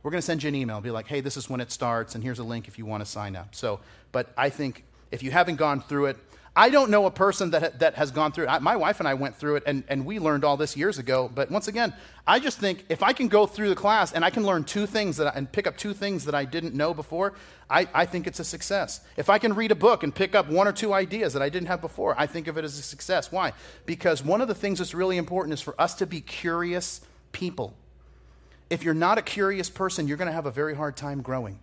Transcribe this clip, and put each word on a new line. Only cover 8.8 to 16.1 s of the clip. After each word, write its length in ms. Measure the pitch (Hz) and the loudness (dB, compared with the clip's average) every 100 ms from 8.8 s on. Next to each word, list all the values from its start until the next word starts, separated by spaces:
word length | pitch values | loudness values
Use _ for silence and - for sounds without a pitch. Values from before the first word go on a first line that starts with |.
| 165 208 | 2 2
and 80 | 156 | 0
I 80 | |
went 200 | 135 135 - | 0 -4 -4
through 180 | 147 | -2
it, 80 | 147 | 0
and, 180 | 147 139 - | 0 -4 -2
and 180 | 139 | -4
we 140 | 135 202 | -4 -2
learned 240 | 156 143 | 0 2
all 140 | 147 139 | 2 2
this 180 | 151 139 | -2 0
years 220 | 180 143 | -2 -2
ago. 320 | 123 131 123 | 0 0 0
But 160 | 123 131 | -4 -2
once 180 | 190 214 | -2 -2
again, 260 | 214 226 - - - - | -2 -2 -4 -20 -4 4
I 120 | 226 | 4
just 200 | 277 - | 4 -2
think 260 | 202 180 - | -2 -2 -4
if 120 | 160 | 0
I 120 | 202 | 2
can 140 | 269 240 | 2 4
go 200 | 208 208 | 6 4
through 220 | - 208 | 2 -2
the 60 | |
class 360 | 185 202 220 175 | 2 2 4 2
and 120 | 165 | 2
I 60 | 170 | 2
can 160 | 226 | 2
learn 200 | 202 175 | 2 0
two 200 | - 208 | 0 -2
things 320 | 208 220 202 143 | -2 0 -2 0
that 100 | 143 | 0
I, 100 | 139 | 0
and 140 | 135 | -4
pick 140 | - | -2
up 120 | - - | -2 -4
two 160 | 208 | -8
things 320 | 202 202 | -6 -4